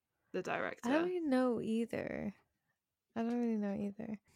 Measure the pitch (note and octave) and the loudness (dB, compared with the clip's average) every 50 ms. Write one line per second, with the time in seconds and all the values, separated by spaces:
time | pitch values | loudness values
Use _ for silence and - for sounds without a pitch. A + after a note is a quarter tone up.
0 | _ _ _ _ _ _ - F#3 F3+ - - - - - - - - A#3+ C#4 D#4+ | _ _ _ _ _ _ -6 -4 -2 -2 -2 0 -2 -2 -4 -2 0 2 2 4
1 | F4 F4+ F4+ F4 E4 D4 B3+ B3+ B3+ B3+ A#3 G#3 - A3 A3 A3+ A#3 A3 - G2 | 4 2 0 0 2 4 4 4 4 4 2 0 0 0 0 0 0 0 -2 -4
2 | - - - - - G#3 - - _ _ _ _ _ _ _ _ _ _ _ _ | -2 -4 -4 -4 -4 -6 -6 -10 _ _ _ _ _ _ _ _ _ _ _ _
3 | _ _ - A3+ A3+ A#3 A#3+ A#3+ A#3+ A#3 A3+ G#3 G#3 G3+ G3 G#3 G3+ G3+ G3+ - | _ _ -6 -4 -2 -2 0 0 0 2 0 0 0 -2 -2 -2 -4 -4 -6 -6
4 | - - G#3+ - _ _ _ | -8 -8 -8 -10 _ _ _